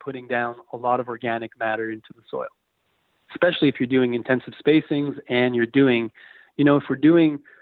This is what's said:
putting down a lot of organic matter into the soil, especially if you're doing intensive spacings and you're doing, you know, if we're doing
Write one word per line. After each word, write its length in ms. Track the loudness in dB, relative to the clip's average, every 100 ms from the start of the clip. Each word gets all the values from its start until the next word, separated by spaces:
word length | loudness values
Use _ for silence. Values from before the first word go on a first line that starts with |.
putting 260 | -14 -14 -6
down 300 | -4 -4 -8 -16
a 40 | -6
lot 220 | -2 -2
of 80 | -4
organic 480 | -8 -6 -6 -8 -6
matter 320 | -6 -4 -6
into 180 | -10 -14
the 80 | -20 _
soil, 200 | -10 -10 _ _ _ _ _ _ _ _
especially 380 | 0 0 2 0
if 80 | 0
you're 80 | -2
doing 280 | 0 0
intensive 400 | -2 -2 -2 -2 -4
spacings 520 | 2 2 2 -4 -4 -8 -4
and 260 | 0 0
you're 120 | 0 0
doing, 440 | 4 4 2 -2 -10 -20 -20 _ 0
you 80 |
know, 120 | 2 2
if 80 | 0
we're 60 | 2
doing 420 | 4 6 4 0 -12 _